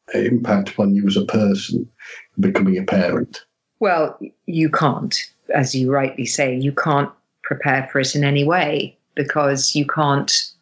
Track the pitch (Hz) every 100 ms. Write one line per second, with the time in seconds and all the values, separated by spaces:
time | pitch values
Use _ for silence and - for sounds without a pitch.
0 | - 120 - 120 113 101 98 - 101 98
1 | 98 95 - 110 101 98 - - - _
2 | - - - - 98 - 95 92 92 98
3 | 87 - - - - _ _ _ 202 170
4 | 151 - - - - 165 156 - 147 -
5 | - - - _ - 151 131 131 127 139
6 | 135 - 123 - 135 127 139 139 156 143
7 | 143 - _ _ - 131 143 135 131 139
8 | 135 147 143 143 143 175 147 151 131 -
9 | _ - 139 151 143 135 - 151 139 -
10 | 147 139 - - - -